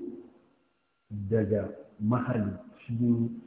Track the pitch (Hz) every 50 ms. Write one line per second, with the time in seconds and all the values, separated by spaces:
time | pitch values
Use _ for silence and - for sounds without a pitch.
0 | - - - - - - - _ _ _ _ _ _ _ _ _ _ _ _ _
1 | _ - 107 101 98 98 110 110 107 98 107 101 95 - - - - - - -
2 | 104 107 123 123 - 127 117 113 101 98 92 - - - - - - - 117 113
3 | 120 120 120 117 117 117 - - -